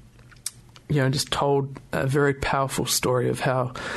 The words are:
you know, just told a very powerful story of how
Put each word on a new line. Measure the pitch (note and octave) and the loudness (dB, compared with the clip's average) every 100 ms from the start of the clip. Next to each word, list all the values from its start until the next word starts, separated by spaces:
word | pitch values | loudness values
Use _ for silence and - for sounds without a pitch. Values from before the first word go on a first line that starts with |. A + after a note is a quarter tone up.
| - - - - - - - - - | -20 -20 -20 -12 -12 -12 -20 -20 -2
you | D3 | 2
know, | C3 | 2
just | B2 - | 0 -2
told | - C#3+ C#3 C#3 C3+ - | 0 2 2 0 -8 -6
a | - C3+ | -2 0
very | C#3+ C#3+ | 2 2
powerful | C#3 - C#3 C3+ - B2 | 2 0 0 0 -2 -2
story | - - B2 B2 | 0 0 0 0
of | B2+ | 0
how | C#3+ B2+ B2+ - - | 0 0 -2 -6 -10